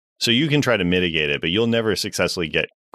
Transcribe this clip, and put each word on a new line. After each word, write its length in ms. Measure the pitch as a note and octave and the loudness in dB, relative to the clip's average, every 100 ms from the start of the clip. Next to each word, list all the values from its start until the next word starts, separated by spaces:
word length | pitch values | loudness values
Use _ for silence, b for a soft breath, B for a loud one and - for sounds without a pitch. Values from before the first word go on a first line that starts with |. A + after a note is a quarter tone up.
| _ - | _ -4
So 100 | - | 0
you 160 | A#2 D#3 | 2 2
can 140 | C#3+ | 2
try 160 | B2+ A2 | 2 0
to 80 | F2 | 2
mitigate 440 | F2+ F2+ D#2 D2+ | 2 2 0 0
it, 120 | D2 | 0
but 80 | E2 | 0
you'll 180 | F#2+ A#2 | 0 0
never 300 | A#2 A2 F#2 | 0 0 -2
successfully 500 | G#2 - F2 - D#2+ | -4 -2 -2 -2 -2
get 200 | D#2+ - _ _ | -2 -4 _ _